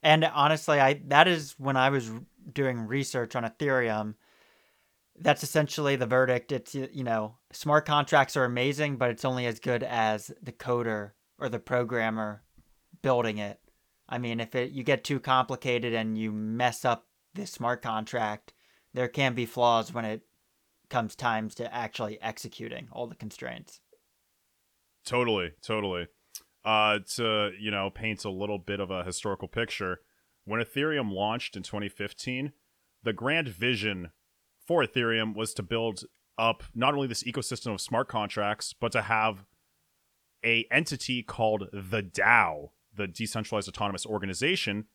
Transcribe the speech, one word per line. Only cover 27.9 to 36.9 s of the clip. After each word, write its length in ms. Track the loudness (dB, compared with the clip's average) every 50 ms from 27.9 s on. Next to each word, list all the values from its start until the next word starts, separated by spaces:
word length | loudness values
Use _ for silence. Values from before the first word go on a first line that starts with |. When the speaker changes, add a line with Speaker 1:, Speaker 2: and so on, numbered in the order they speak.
Speaker 2:
paint 340 | -4 -4 -6 -6 -6 -4 -6
a 40 | -6
little 260 | -4 -4 -4 -4 -4
bit 220 | -4 -4 -4 -4 -4
of 100 | -2 -2
a 140 | -2 -4 -4
historical 440 | -4 -6 -6 -4 -4 -4 -4 -6
picture, 520 | -8 -4 -4 -4 -4 -4 -4 -4 -4 -4 -6 _ _ _ _ _ _ _ _ _
when 140 | -6 -4 -4
Ethereum 520 | -4 -2 -2 -2 0 0 0 0 -2 -2
launched 440 | -2 0 0 0 0 -2 -6 -8 -10
in 60 | -10
twenty 260 | -12 -8 -6 -6 -6
fifteen, 640 | -6 -6 -6 -8 -8 -8 -10 -8 -6 -4 -4 -4 -6 -8 _ _ _ _ _ _ _ _ _ _
the 100 | -4 -4
grand 360 | -2 -2 0 0 0 -2 -4
vision 600 | -6 0 0 0 2 2 0 -2 -2 -2 -6 -12 _ _ _ _ _ _ _ _ _ _ _
for 180 | 0 2 2 2
Ethereum 520 | 2 2 0 2 2 2 2 0 0 -2
was 180 | -2 -4 -4 -4
to 80 | -6
build 440 | -4 -2 -2 0 0 -2 -4 -6 -12 -16 _ _ _ _ _ 2
up 240 | 2 2 2 0 -6 -12 -4
not 220 | 0 2 2